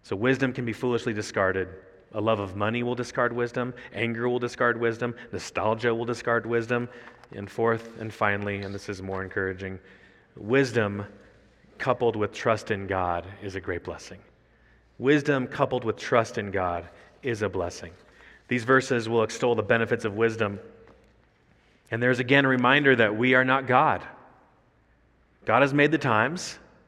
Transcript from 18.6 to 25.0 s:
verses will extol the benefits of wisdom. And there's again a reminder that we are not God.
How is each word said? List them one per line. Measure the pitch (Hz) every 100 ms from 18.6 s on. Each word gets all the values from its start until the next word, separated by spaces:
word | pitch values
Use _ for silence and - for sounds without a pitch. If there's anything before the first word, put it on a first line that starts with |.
verses | 113 131 127 123 113
will | 117
extol | 110 - 123
the | 113
benefits | 101 117 113 117
of | 110 101
wisdom. | 113 110 107 101 - - - - _ _ _ _ _ _ _ _ _
And | 117
there's | 123 123
again | 120 143
a | 135
reminder | 127 123 143 139 123
that | 107 110
we | 127
are | 127
not | 127 135 123
God. | 127 151 92 - - - _ _ _ _ _ _ _